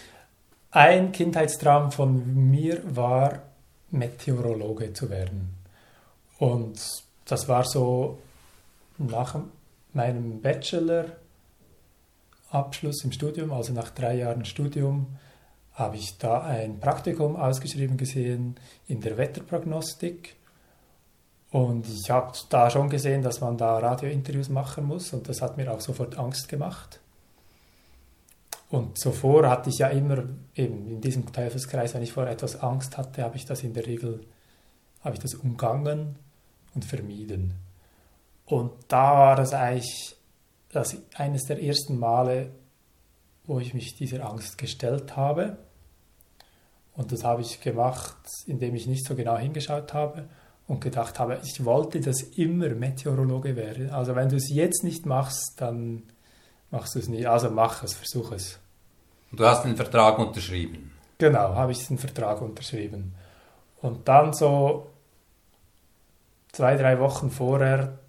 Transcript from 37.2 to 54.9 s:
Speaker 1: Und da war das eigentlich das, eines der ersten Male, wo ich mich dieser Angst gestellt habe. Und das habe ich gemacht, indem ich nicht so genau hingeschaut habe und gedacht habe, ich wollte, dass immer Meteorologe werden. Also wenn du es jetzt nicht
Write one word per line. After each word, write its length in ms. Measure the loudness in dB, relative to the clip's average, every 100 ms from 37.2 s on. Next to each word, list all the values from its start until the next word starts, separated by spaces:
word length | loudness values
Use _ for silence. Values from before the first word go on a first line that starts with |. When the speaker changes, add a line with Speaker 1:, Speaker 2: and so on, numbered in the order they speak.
| -8 -4 -4 -6 -12 -20 _ _ _ _ _ _ -4
Speaker 1:
Und 260 | -2 -2 -8 0
da 260 | 4 6
war 220 | 10 10 8
das 180 | 4
eigentlich 640 | 0 0 0 -4 -8 -12 -16 _ _ _ _ _
das, 260 | -4 -2 -6 -12 -6
eines 300 | -2 -2 -2
der 180 | -2
ersten 340 | 0 0 0 0
Male, 540 | 2 4 4 0 -4 -12 _ _ _ _ _ _ _ _ -6
wo 140 | -4
ich 140 | -4
mich 220 | -6 -8 -8
dieser 280 | -8 -6 -8
Angst 300 | -10 -12 -10
gestellt 560 | -10 -6 -4 -4 -4 -2
habe. 420 | 0 0 -4 -8 -18 -20 -20 _ _ _ _ _ _ _ _ _ _ -8
Und 160 | -6
das 120 | -2
habe 180 | 0 0
ich 200 | -2 -6
gemacht, 560 | -4 0 0 -2 -8 -14 -16 -14 -8
indem 300 | -4 -4 -4
ich 100 | -2
nicht 220 | -4 -4
so 80 | -4
genau 200 | -2 -2
hingeschaut 580 | -2 -4 -4 -6 -4 -4
habe 300 | -4 -6 -14 -20 -20 _ -8
und 140 | -6
gedacht 360 | -4 -4 -4 -2
habe, 220 | -2 -4
ich 220 | -8 -4 2
wollte, 360 | 2 2 -2
dass 200 | -2 -2
immer 480 | -4 -2 0 2 0
Meteorologe 840 | -2 -4 -4 -2 0 2 0 -2 -4
werden. 340 | -6 -6 -6
Also 260 | -4 -2 0
wenn 140 | 2
du 60 | 2
es 140 | 0
jetzt 320 | 2 2 2
nicht 240 | -2